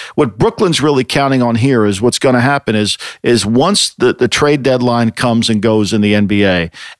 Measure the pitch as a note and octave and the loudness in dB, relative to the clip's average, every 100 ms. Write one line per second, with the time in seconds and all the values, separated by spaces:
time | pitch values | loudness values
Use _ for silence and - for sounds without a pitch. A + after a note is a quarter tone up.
0 | - - C3+ G2 G#3+ A3+ F#3+ D3 D3+ C#3 | -8 -2 -2 0 -2 0 -2 0 0 0
1 | A#2 D3+ C#3 C3+ A#2+ A2+ C#3 B2 G#2+ F#2+ | 0 -2 0 0 0 0 2 2 2 0
2 | B2 - C3+ B2 B2+ C#3 - G#2+ G#2 - | -2 0 0 2 0 -2 -2 -2 -2 -4
3 | - - - A#2+ G2+ A#2+ E3+ G3+ - - | -10 -6 0 0 2 0 2 0 -4 -2
4 | A#2+ - B2 - D3 D3 C3 B2+ B2 A#2 | -2 0 -2 0 0 0 0 0 0 0
5 | A2+ - B2 A#2 A2 A2 A2 G#2+ G2+ A2 | -2 -2 -2 0 0 0 0 0 0 0
6 | G#2 G#2 G2+ G#2 G2 F2+ E2+ - - - | 2 2 0 0 0 0 -4 -10 -20 -10